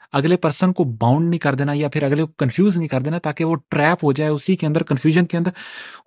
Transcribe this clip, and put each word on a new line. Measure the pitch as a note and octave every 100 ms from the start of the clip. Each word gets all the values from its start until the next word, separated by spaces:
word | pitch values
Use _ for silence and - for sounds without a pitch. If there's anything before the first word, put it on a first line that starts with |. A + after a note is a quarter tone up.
| -
اگلے | C#3+ D3+ F3+
پرسن | D#3+ - F#3
کو | F3+
باؤنڈ | D3 A2 A#2 C#3 E3+
نہیں | E3+
کر | D3 C3+
دینا | C#3+ C#3+
یا | D3
پھر | D3+
اگلے | C#3+ D3
کو | D#3
کنفیوز | - C3+ C#3 G3+ F3
نہیں | D#3+
کر | C3
دینا | C#3 E3+
تاکہ | D3+ C#3+ E3
وہ | E3
ٹریپ | - D3 D3 F3 D#3
ہو |
جائے | C3+ D3+
اسی | D3+ - F#3
کے | D#3
اندر، | D#3
کنفیوژن | D#3 C#3 D#3 D#3+ F3
کے | E3+
اندر، | E3+ - - - - -